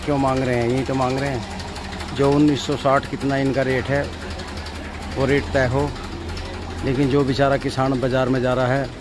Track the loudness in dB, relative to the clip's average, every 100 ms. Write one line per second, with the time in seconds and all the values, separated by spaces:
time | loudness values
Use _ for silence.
0 | -2 0 2 2 0 0 2 0 0 0
1 | 0 0 -2 -4 -6 -10 -10 -10 -10 -10
2 | -8 0 4 6 6 4 0 0 4 2
3 | 2 -4 -2 0 0 2 2 0 0 0
4 | -2 -6 -10 -10 -8 -10 -10 -10 -10 -10
5 | -8 -2 2 2 2 2 2 2 0 -4
6 | -8 -8 -8 -8 -8 -8 -8 -4 -2 2
7 | 2 4 2 2 4 2 0 0 0 2
8 | 2 2 2 2 2 2 2 0 -2 -6